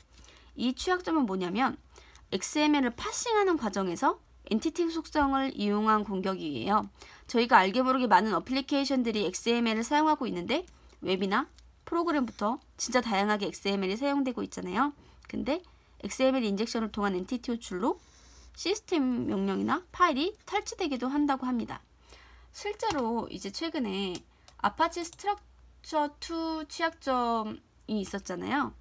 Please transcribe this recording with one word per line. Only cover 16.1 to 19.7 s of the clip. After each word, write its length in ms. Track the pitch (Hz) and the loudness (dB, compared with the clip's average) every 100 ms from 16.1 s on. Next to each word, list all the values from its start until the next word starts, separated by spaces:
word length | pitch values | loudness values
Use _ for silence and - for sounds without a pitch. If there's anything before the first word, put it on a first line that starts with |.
| - 262 262 | 0 2 4
인젝션을 480 | 220 196 233 233 220 | 2 0 -2 -2 -4
통한 240 | 214 202 180 | -2 -2 -2
엔티티 360 | 185 247 - | -4 -6 -4
호출로 480 | 233 - 180 240 359 - - - - - - | -6 -6 -2 -2 -2 -8 -20 -20 -20 -20 -8
시스템 720 | 330 427 - 339 254 247 226 | -4 -4 -2 0 0 0 -2
명령이나 560 | 208 196 196 208 | 0 0 0 0